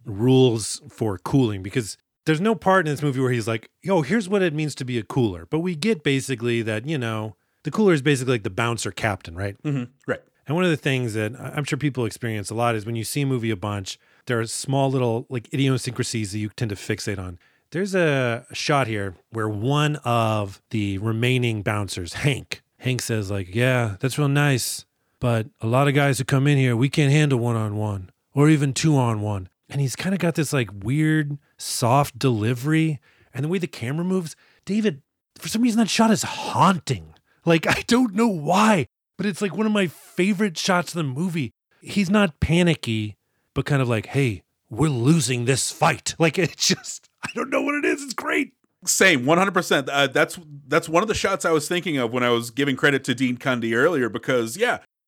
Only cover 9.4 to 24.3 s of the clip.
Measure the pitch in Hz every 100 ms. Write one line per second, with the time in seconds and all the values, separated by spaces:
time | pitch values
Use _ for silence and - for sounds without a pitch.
9.4 | 101 101 151 139 120 _ - - - _
10.4 | - 165 180 151 147 131 123 107 107 127
11.4 | - 151 143 139 151 127 110 - 117 107
12.4 | 98 110 120 113 101 117 107 147 139 127
13.4 | 113 101 104 104 95 - _ _ - 117
14.4 | 113 - - 139 135 131 120 113 - 123
15.4 | - 131 135 131 127 117 117 117 101 107
16.4 | 107 - 117 101 - 107 - 98 92 87
17.4 | _ _ _ 160 196 190 160 139 120 117
18.4 | - - - 143 120 107 98 90 _ 110
19.4 | 107 104 120 147 151 151 120 120 113 107
20.4 | 101 - - 107 101 95 110 113 123 127
21.4 | 120 110 101 104 98 - 85 - 143 123
22.4 | - - _ _ 127 123 - 110 98 101
23.4 | 90 107 127 127 113 98 131 147 143